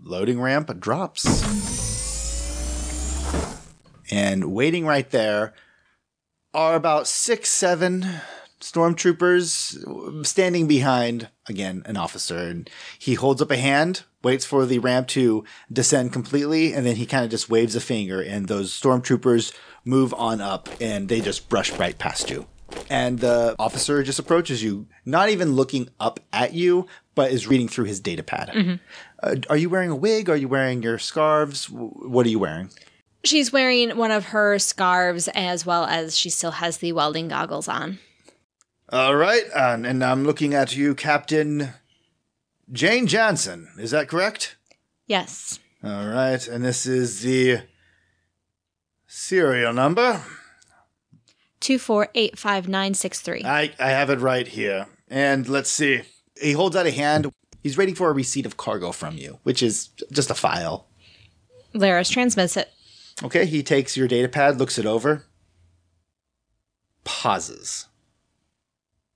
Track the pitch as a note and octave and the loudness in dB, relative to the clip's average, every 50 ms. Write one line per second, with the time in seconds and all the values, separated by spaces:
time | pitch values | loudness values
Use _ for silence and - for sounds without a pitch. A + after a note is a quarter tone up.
0 | E2+ E2+ F2+ F#2 G#2 A#2+ B2 A#2+ B2+ C3 C3+ D3+ D#3 D#3 F#2 F2+ - G#2 B2+ F3 | -12 -8 -6 -2 0 0 0 0 0 0 0 0 -2 -4 -8 -6 -4 -2 -2 -2
1 | F#3+ - - - - A#2+ - - - G#3+ G#3 G#3 - - - - - G#2+ A2 - | -4 -6 -6 -4 0 0 2 2 0 0 -2 -4 -4 -4 -6 -6 -6 -6 -6 -6
2 | - - - - - - - - - - - - - - - - - - - - | -6 -8 -8 -8 -8 -6 -6 -6 -6 -6 -8 -6 -6 -6 -6 -6 -6 -8 -6 -6
3 | - - - - - - - - - - - - - - - _ _ - - - | -6 -6 -6 -6 -4 -4 -4 -4 -4 -6 -8 -12 -18 -20 -20 _ _ -20 -20 -18
4 | - - G#2 G2+ G2+ G2 G2 F#2+ E2+ D#2 F#2+ A2 C3+ D#3+ E3+ F3 D#3+ D#3 C#3+ C#3 | -10 -4 -2 0 0 2 0 0 0 -2 0 0 2 2 2 2 2 2 2 2
5 | C3 - - A#2+ A2 G#2+ G#2 G#2 A2 A2 - - - _ _ _ _ _ _ _ | 2 0 0 0 2 2 2 0 -2 -2 -6 -12 -20 _ _ _ _ _ _ _
6 | _ _ _ _ _ _ _ _ _ _ - D#3 D#3+ D#3+ E3 D#3+ D3+ E3 D3+ D3+ | _ _ _ _ _ _ _ _ _ _ 0 2 2 4 4 4 4 2 2 2
7 | B2+ - - - - A#3 A3+ A3+ - - - - G3 F3+ F3+ D#3+ F#3 F3+ F#3 F#3 | 2 0 -2 -2 0 0 0 0 0 0 0 2 2 2 2 2 2 0 0 0
8 | F#3 F#3 E3+ D#3 - - - - - - _ - - - - E3+ E3 E3+ E3+ E3+ | -2 -4 -6 -8 -12 -14 -16 -18 -20 -20 _ -18 -12 -4 0 2 2 2 2 2
9 | - F3+ D#3+ D#3+ F3 F3+ F3+ F3+ F3 E3 - - - - - C#2+ - C#2 - - | 2 2 2 4 4 4 4 4 2 0 -4 -4 -6 -8 -10 -12 -12 -12 -12 -12
10 | - - D3+ D#3 C#3+ - - F#3+ F#3 F3+ F3 F3 D#3+ D3+ D3 C3 C3+ C#3 B2+ B2 | -10 -10 -8 -6 -6 -2 0 2 2 2 2 2 4 4 4 4 4 4 2 2
11 | A#2+ A#2+ A#2+ A#2 A2+ - _ _ - - G#2 F#2+ G2 F#2 F#2 F2+ - G#2+ G#2+ F#2+ | 2 0 -2 -4 -8 -12 _ _ -14 -10 -8 -6 -6 -6 -8 -8 -8 -8 -6 -6
12 | E2+ E2 - G2+ - - F2 E2+ F2 E2+ F2 E2+ E2 - - - - - - - | -6 -6 -6 -8 -8 -6 -6 -6 -6 -6 -8 -10 -12 -14 -16 -18 -18 -18 -18 -8
13 | - C3 A#2+ - B2+ C#3 C3+ B2 D3 - C#3 B2 C3 C#3 C#3 C#3+ D#3+ F3 F#3 - | -4 -2 0 2 2 2 2 2 2 0 0 2 2 4 4 4 4 2 0 -4
14 | - _ _ _ - B2 C3 C3+ - - C#3+ C3+ C3 B2 C3 A#2+ A2+ B2+ B2 B2+ | -8 _ _ _ 0 0 0 0 0 0 2 2 2 2 2 2 2 2 2 0
15 | B2+ - - C#3 B2+ A#2 A2 G#2+ G#2+ - - - - - A2+ C3 A#2+ - D3+ C3+ | 0 0 0 2 4 4 4 2 -2 -6 -14 -20 -16 -6 -2 0 2 4 4 2
16 | B2 A#2+ - C3 G#2+ - C#3+ C#3+ C#3+ D3 D#3+ D#3+ D#3+ D3+ - C#3+ B2 B2 A2+ A2 | 2 0 -4 -6 -4 -2 -2 0 0 0 2 2 2 2 0 0 0 0 0 0
17 | A#2+ - C#3+ C3+ A#2+ A2+ A2+ G#2+ - - A2+ A2+ A#2+ A2 G#2 A#2+ - - B2 A2 | -2 -2 0 0 0 0 -2 -4 -2 2 2 4 4 2 0 -2 -4 -2 -2 -2
18 | G2+ F#2 F#2+ F#2 F2+ F#2+ G2+ G#2 G2 F#2 G#2 G2+ G2 F2+ - - - C3+ C3 B2 | -2 -4 -4 -6 -6 -4 -6 -6 -4 -2 -2 -4 -4 -6 -4 0 2 2 2 2
19 | A#2+ - B2+ G#2+ - B2+ A#2+ A#2 A2 - - - - - - - - A#2+ B2+ C3+ | 2 2 0 2 4 4 4 4 2 0 -6 -14 -20 -20 -20 -12 -4 0 2 2
20 | C3 A#2+ - - A#2 A2+ A2+ G#2+ G2+ G2+ F#2+ - - - - - A#2 A2 G#2+ G2+ | 2 2 0 -2 -2 -2 -2 -2 -4 -4 -6 -6 -8 -12 -10 -6 -4 -4 -4 -4
21 | G2 G2 A#2 A2+ G2+ G2+ F#2 - - - - G2 F#2 - - - F#2 - - - | -2 -2 0 0 0 -2 -4 -6 -4 -2 0 0 0 0 -2 -2 -2 -2 -2 -6
22 | - - - - - - C2+ - - - - - - - - - - - C#3+ B2+ | -8 -8 -6 -6 -6 -6 -8 -10 -10 -14 -18 -20 -20 -16 -14 -14 -8 -4 -2 0
23 | B2 B2 B2+ A#2 B2+ A#2+ A#2+ A#2 A#2 A#2 - - G#2+ A2+ - C3 - - D3 C#3+ | 0 0 0 0 2 2 4 4 2 2 0 0 -2 -2 -2 -2 -2 0 0 0
24 | C3+ C3+ C3 - C#3 - E3 E3+ E3 - C3 A2 A2 G#2+ G2 G#2 G#2+ - _ _ | 0 -2 -4 -4 -2 0 2 2 2 0 -2 -4 -2 -4 -4 -6 -8 -12 _ _
25 | - B2+ D3 E3+ G3+ G#3+ G#3+ F3+ F3+ D3+ C3 C3 C3+ C3 D3 C3 B2 - - - | -4 0 2 2 4 2 2 0 0 2 2 2 2 2 0 -4 -4 -6 -6 -4
26 | G#2+ - - - - _ - A2 B2 - - E3+ F3 F3 F3+ F3+ F3+ - - - | -4 -4 -4 -6 -10 _ -2 -2 0 0 0 2 2 4 4 2 0 -2 -8 -20
27 | _ _ - D3 C3+ C3 C3 A#2+ G2 G#2+ C3+ B2+ A#2+ G#2+ - B2+ A2+ G2+ G2+ F#2 | _ _ 0 2 2 2 2 0 2 4 4 4 2 0 -2 -2 -2 -2 -4 -6
28 | - G2 E2+ D#2+ - - - - - - - A3 F#3 F3+ F3 F3+ - - - - | -6 -6 -6 -6 -6 -6 -6 -6 -6 -2 0 0 0 0 0 -4 -8 -14 -20 -20
29 | - - _ - - - - C3+ B2 - D3+ D3+ E3 F3 F3+ F#3+ F3+ F3 D3+ C3 | -20 -20 _ -6 -4 -2 -2 -2 0 0 2 2 2 2 2 0 0 0 -2 0
30 | E3+ A3 A3 A3 G3+ F3+ D#3 D3 C#3 B2 C3+ C3+ C3 C3 B2+ B2 A2+ A#2 A#2 - | 0 0 0 2 2 0 0 0 0 0 0 0 0 0 0 -2 -2 -2 -2 -2
31 | - - - D#3 D3+ D#3 D3+ D3+ D3+ C#3+ C#3+ C3+ - - - A#2+ A#2+ A2 - - | -4 -4 0 2 2 4 4 4 2 0 -2 -8 -10 -10 -10 -10 -10 -12 -12 -12
32 | - C3+ A#2+ B2 A#2+ A#2 A2 G#2+ G2 D#2 D#2 E2 F#2 G2 - - - _ _ _ | -6 0 4 4 4 4 4 2 0 -2 -4 -6 -10 -12 -14 -20 -20 _ _ _
33 | _ _ _ _ - - D#4 D4+ C#4 A#3 C#4 C4+ C4 B3+ B3 B3 A#3+ A3+ - A#3 | _ _ _ _ 0 2 4 4 4 4 2 2 4 4 4 2 2 2 0 0
34 | A3+ A3 G#3+ G#3+ F#3 - - G#3+ G#3 G3+ G3+ G3 - - - - F#3+ F3+ F3+ F3+ | 0 2 0 0 -2 -2 0 2 4 4 4 4 2 0 0 0 2 2 4 4
35 | F3+ F3+ F3 F3 E3+ - - G3+ F#3 F3+ F3+ E3+ E3+ F3+ E3+ E3+ D#3+ - E3 E3 | 4 2 0 -2 -4 -4 -4 -2 -2 -2 -2 -2 -2 0 0 0 0 0 -2 -2
36 | D#3+ D#3+ D#3+ - - F3 - - - E3 D#3 - F3 E3+ E3 - F3+ E3+ E3 E3 | -2 -2 -2 -2 -2 -2 -2 -4 -4 -4 -4 -4 -4 -4 -4 -4 -4 -2 0 0
37 | D3 D3+ D#3 D#3+ E3 E3 C#3+ C#3+ D#3+ - - D#3 - - - - C#3+ - G3 F3+ | 0 0 0 -2 -4 -4 -4 -4 -4 -4 -6 -6 -6 -6 -6 -6 -6 -6 -8 -12
38 | - _ _ _ _ _ _ _ _ _ _ _ _ _ _ _ _ - B2 B2+ | -14 _ _ _ _ _ _ _ _ _ _ _ _ _ _ _ _ -4 0 2
39 | C3 C3+ C#3+ D3 E3 G3 A#3 A#3 G3+ - - D3 C3 B2 A#2 A2+ A2+ B2 C3 B2+ | 4 4 4 4 4 4 4 2 2 0 0 2 2 2 2 0 -2 -2 -2 0
40 | B2+ B2+ C3 C3+ C#3 D3+ C#3+ - D3+ C#3+ C#3+ C#3 C3+ - - C#3 C#3+ D3 C#3 C#3 | 2 2 2 2 2 0 0 0 0 0 2 2 2 0 0 0 0 0 0 0
41 | - D#3 D3 D3 - - D#3 D#3 D3+ D3+ D3 D3 C#3+ B2+ B2 - _ _ _ _ | 0 0 0 0 0 0 0 0 0 0 -2 -4 -4 -6 -10 -16 _ _ _ _
42 | _ _ _ _ _ _ _ _ _ _ _ _ _ - B2+ A2+ C#3+ G3 A#3 B3+ | _ _ _ _ _ _ _ _ _ _ _ _ _ -12 -4 0 2 2 2 2
43 | A#3+ D3+ E3 A3 A3+ G#3+ E3+ - - - F2 E2+ E2 - - - A2+ A2+ C3+ D3+ | 2 2 2 2 2 2 2 0 -2 -6 -8 -12 -16 -18 -14 -12 -6 -2 -2 -2
44 | C#3+ C#3 D#3 E3+ F#3+ G#3+ - - - - - _ _ _ _ _ _ _ _ _ | -2 -2 -2 -2 -2 -2 -2 -6 -10 -10 -12 _ _ _ _ _ _ _ _ _
45 | _ - G#3 F#3 - - - - - - - - _ _ _ _ - G#2+ G2+ G2+ | _ -2 -2 -2 -2 -4 -10 -14 -12 -12 -14 -14 _ _ _ _ -10 -8 -8 -6
46 | G#2 G#2 A2+ B2+ C3 C3 C3 B2+ B2+ A#2 A#2+ A#2+ B2 B2+ A#2+ - - B2+ C3 B2+ | -6 -4 0 0 0 2 0 -2 -4 -6 -6 -4 -2 -2 -2 -2 -2 0 0 0
47 | B2+ A#2 - - A#2 B2+ C3 B2+ B2+ B2+ B2 A2+ - - _ _ _ _ _ _ | 0 -2 -4 -4 -2 0 2 4 4 4 2 0 -2 -10 _ _ _ _ _ _
48 | _ _ _ _ _ _ _ _ _ _ _ _ _ _ _ _ _ _ _ _ | _ _ _ _ _ _ _ _ _ _ _ _ _ _ _ _ _ _ _ _
49 | _ _ - - - - F#3 F#3 E3 C#3 B2+ B2 A#2+ A#2 A#2 B2 C3 D3 F3 A3+ | _ _ -14 -12 -4 0 2 4 4 4 4 4 2 2 2 4 2 4 4 4
50 | B3 B3+ G#3+ E3 B2+ - - - - - _ _ _ _ _ _ _ _ _ _ | 2 2 2 0 -6 -12 -18 -20 -20 -20 _ _ _ _ _ _ _ _ _ _
51 | _ _ _ _ _ _ _ _ _ _ _ - - - C4 A#3+ - - A3 G#3 | _ _ _ _ _ _ _ _ _ _ _ -6 -2 0 0 0 2 2 2 2
52 | G#3 - - A#3+ A3 - - - - G#3 G3+ G3 F3+ F#3+ F#3+ F#3+ G3 G3 G3 - | 2 0 0 0 0 0 -2 -4 -2 -2 -2 -2 -2 -2 -2 0 0 0 -2 -2
53 | - F#3 - - - E3+ - - - B2+ C#3+ D3 D3+ D3 - - C3 C3+ C3+ C3+ | -4 -6 -6 -8 -8 -8 -8 -6 -2 0 0 0 0 0 -2 -2 0 2 2 2
54 | C#3+ C3 C#3 B2 B2+ C3 B2+ B2+ B2 B2 - A#2 A2 G2+ G2 F#2+ F#2+ - _ _ | 2 2 2 2 2 2 2 0 -2 -4 -4 -4 -2 -2 -2 -2 -4 -8 _ _
55 | _ - C3 C3+ C#3 C#3 C#3 C3+ A#2+ B2 C#3 C#3 B2+ - - - D#3 C#3 C3 A#2+ | _ -6 -2 0 2 2 2 2 0 0 -2 -2 0 -2 -2 0 2 2 2 2
56 | - - _ _ _ _ _ - D3+ D3+ C#3+ D3+ F#3+ F#3+ D#3+ F#3+ F3 D#3+ - C#3 | 0 -6 _ _ _ _ _ -4 -2 0 2 2 2 2 2 2 0 0 0 0
57 | D3 D3 D3+ D#3 D3 C#3 - _ _ _ - - - D3 C3 E3+ G3 F#3+ F3 F3+ | 0 2 2 2 0 -2 -6 _ _ _ -14 -8 -8 -4 0 2 2 2 2 0
58 | F3+ D#3+ C#3+ C3+ B2+ - - C#3 A#2 G#2+ - - - A2+ G#2+ F#2+ F2 E2+ - - | 2 2 2 0 0 -2 -2 -4 -4 -6 -8 -8 -6 -4 -4 -4 -4 -6 -8 -8
59 | D#2 D#2 - - - - - - - D3 C3+ - B2+ A2+ G#2 - - - _ - | -10 -10 -10 -10 -12 -14 -14 -4 -2 0 0 2 2 0 0 -2 -6 -10 _ -16
60 | - - - D3 B2+ - G2+ - - F2 D#2+ E2+ E2+ D#2 D#2+ - - _ _ _ | -14 -6 -2 -2 0 0 -2 -2 -2 -2 -2 -2 -4 -4 -6 -8 -10 _ _ _
61 | _ - - - - _ _ _ _ _ _ - - _ - G#3+ F#3+ G3 F3+ F3 | _ -20 -20 -20 -20 _ _ _ _ _ _ -20 -14 _ -2 2 2 4 4 4
62 | F3+ - - B3 B3 B3 - G3+ F3+ E3 - G3+ - - _ _ _ - - - | 2 0 0 2 2 2 2 2 0 0 0 -4 -6 -6 _ _ _ -20 -20 -20
63 | - - - - - B2+ - - F#3+ E3 D#3 D3 C3+ - D3+ C#3 B2 - - C3 | -20 -20 -14 -12 -4 0 2 2 2 2 2 0 0 2 2 2 2 2 0 0
64 | C3 A#2+ B2 A#2+ B2+ B2 - D3+ C#3 C#3+ B2+ B2 C3 - - - G#2 G#2+ A2 A#2 | 2 2 4 2 2 2 2 4 4 6 6 4 2 0 0 -2 0 0 0 2
65 | A2+ D3 D3+ C#3+ - _ _ _ _ _ _ _ _ _ _ _ _ _ _ _ | 2 2 0 0 -4 _ _ _ _ _ _ _ _ _ _ _ _ _ _ _
66 | _ _ _ _ _ _ _ _ _ _ _ _ _ _ _ _ _ _ _ _ | _ _ _ _ _ _ _ _ _ _ _ _ _ _ _ _ _ _ _ _
67 | - - - - - A#2 G2 F2+ D#2+ - - G1+ - - - - - _ _ _ | -10 -8 -6 -2 0 0 0 0 -2 -8 -12 -14 -12 -10 -10 -10 -12 _ _ _
68 | _ _ _ _ _ _ _ _ _ _ _ _ _ _ _ _ _ _ _ _ | _ _ _ _ _ _ _ _ _ _ _ _ _ _ _ _ _ _ _ _
69 | _ _ _ | _ _ _